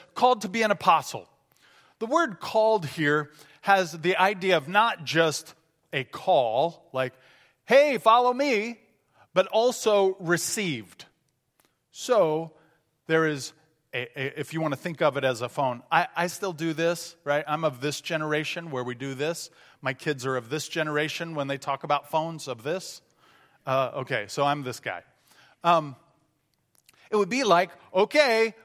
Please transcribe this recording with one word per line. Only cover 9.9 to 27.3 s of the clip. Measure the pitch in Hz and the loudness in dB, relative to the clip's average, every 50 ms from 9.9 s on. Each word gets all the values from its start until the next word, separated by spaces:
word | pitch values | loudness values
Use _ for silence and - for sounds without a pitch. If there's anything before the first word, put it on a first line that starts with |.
| 208 202 196 190 190 - | 4 4 4 2 0 -2
received. | 185 160 175 165 - - - 226 208 175 143 117 104 - - _ - - _ _ _ _ _ _ _ _ _ _ _ _ _ _ _ _ | -2 -2 0 0 0 -4 -4 -4 -4 -4 -4 -6 -8 -14 -20 _ -20 -20 _ _ _ _ _ _ _ _ _ _ _ _ _ _ _ _
So | _ - - - 247 220 185 156 156 160 165 165 - _ _ _ _ _ _ _ _ _ _ | _ -14 -2 0 2 4 4 4 2 -2 -4 -8 -12 _ _ _ _ _ _ _ _ _ _
there | - 160 160 160 | 0 2 2 2
is, | 156 151 139 123 - - _ _ _ _ _ _ _ - | 2 0 -4 -8 -12 -14 _ _ _ _ _ _ _ -8
a, | 123 123 - - | -8 -8 -8 -8
a, | 143 135 139 123 147 | -8 -8 -8 -6 -8
if | 139 - 151 | -10 -8 -6
you | 160 | -4
wanna | 165 151 143 | -4 -4 -4
think | - - 175 165 - | -6 -6 -10 -6 0
of | 170 151 127 | 0 0 0
it | 139 131 | 2 0
as | 135 127 110 | 0 0 -2
a | 123 120 | -6 -8
phone, | - - 139 131 120 120 - _ | -4 -4 -4 -4 -4 -6 -6 _
I, | 165 160 175 - - | 0 0 0 0 -2
I | 165 170 | -4 -4
still | 180 - - - 190 175 | -4 -4 -6 -6 -6 -6
do | 143 160 165 156 | -4 -4 -4 -2
this, | 147 165 170 175 170 - - - _ _ | 0 0 0 0 -2 -6 -14 -18 _ _
right? | 143 143 147 151 147 | -2 0 0 0 -2
I'm | 151 156 165 | -4 0 0
of | 156 135 120 | -2 -2 -2
this | 131 147 143 - - | -6 -6 -6 -6 -6
generation | - 170 156 156 151 151 151 156 - - - 131 123 | -6 -4 -4 -2 -2 -2 -2 -2 -4 -8 -8 -10 -8
where | 143 127 123 | -8 -6 -6
we | 123 123 | -6 -8
do | 117 135 139 135 | -8 -8 -10 -6
this. | 127 143 156 170 - - - - _ - - - _ | -4 -4 -4 -4 -6 -10 -14 -18 _ -20 -20 -20 _
My | - 131 131 | -6 -6 -6
kids | - - 156 151 135 120 | -4 -4 -4 -4 -2 -2
are | 135 131 | -2 -2
of | 127 117 113 | -2 -4 -4
this | 135 160 - - | -6 -6 -6 -6
generation | - 165 156 151 151 147 156 156 - - 170 165 165 | -4 -4 -2 0 0 0 -2 -2 -4 -6 -8 -8 -6
when | 151 143 139 | -6 -4 -4
they | 139 | -6
talk | 135 - 151 139 135 - | -6 -4 -6 -6 -6 -2
about | 143 147 143 - - | -2 -2 -2 -2 -2
phones, | - 156 156 165 165 156 - | -2 -2 -2 -2 -8 -10 -10
of | 139 127 113 107 | -10 -12 -8 -6
this. | 139 170 190 180 - - - _ _ _ _ _ _ _ _ _ _ _ _ _ | -6 -6 -6 -6 -12 -18 -20 _ _ _ _ _ _ _ _ _ _ _ _ _
Uh, | - 131 135 135 123 - | -2 0 0 0 -2 -4
okay, | 143 131 - 135 113 104 104 | -8 -6 -4 -4 -4 -4 -6
so | - - 143 | -4 -2 0
I'm | 143 147 147 139 | 0 0 -2 -4
this | 127 117 - | -8 -10 -10
guy. | - 120 92 87 - _ _ _ _ _ _ _ _ _ _ _ - | -10 -10 -10 -10 -14 _ _ _ _ _ _ _ _ _ _ _ 2
Um, | 170 175 165 156 143 131 - _ _ _ _ _ _ _ _ _ _ _ _ _ _ _ _ _ _ _ _ _ _ | 2 2 2 2 -2 -12 -16 _ _ _ _ _ _ _ _ _ _ _ _ _ _ _ _ _ _ _ _ _ _
it | 214 | 0
would | 208 202 | 0 0
be | 175 | 0